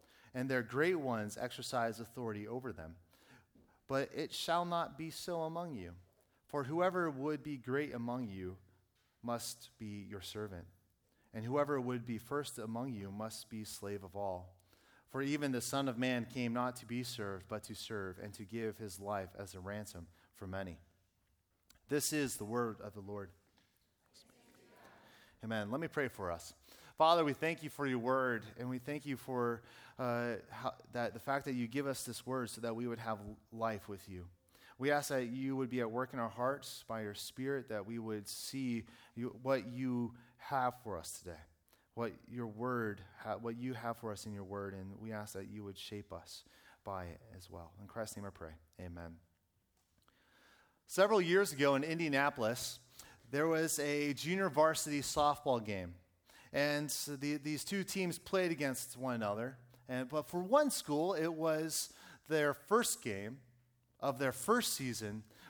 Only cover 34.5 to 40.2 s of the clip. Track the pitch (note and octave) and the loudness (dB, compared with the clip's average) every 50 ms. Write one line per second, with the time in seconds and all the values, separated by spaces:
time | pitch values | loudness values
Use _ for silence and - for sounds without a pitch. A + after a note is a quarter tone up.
34.5 | - - - - - - B2+ C#3 D3 D3 C#3 - C#3+ C3 B2+ A#2 A#2+ C3 C3 C3+ | -20 -20 -20 -20 -6 0 2 4 4 4 4 2 2 0 0 0 -2 -2 0 0
35.5 | C3+ C3 C3 A#2 B2 B2+ A#2 A2 A2+ B2 C3 B2 - B2 A#2 A2 - A#2 B2 C3 | 0 0 0 0 2 2 2 2 2 0 -2 0 0 -2 -2 -2 0 2 2 2
36.5 | C#3 C#3 - - - - - - A2+ A2+ G#2+ G2+ G2+ - - - - - C3 C3+ | 2 0 -4 -8 -10 -10 -8 -6 -4 -4 -4 -4 -6 -6 -8 -10 -6 -4 -2 0
37.5 | C#3 C3+ A#2+ A2+ A2 G#2 F#2+ G#2 A#2 A#2 A2 A2 G#2+ G#2 G2 - - - - - | 0 0 -2 -2 -4 -4 -2 -4 -4 -4 -2 -2 -4 -4 -4 -6 -8 -8 -6 -6
38.5 | - C3+ C3+ B2 A#2 A2+ A2 - - - - - - A#2 A#2+ B2 - - B2+ C3 | -4 -2 0 2 0 0 -2 -4 -12 -20 -20 -12 -8 -6 -4 -4 -4 -2 2 2
39.5 | C3+ B2+ F#2+ A#2+ A#2+ B2+ C3 B2+ B2 A#2+ A#2+ A2+ A#2+ - | 2 2 2 -2 -4 -2 0 0 2 2 0 -2 -4 -8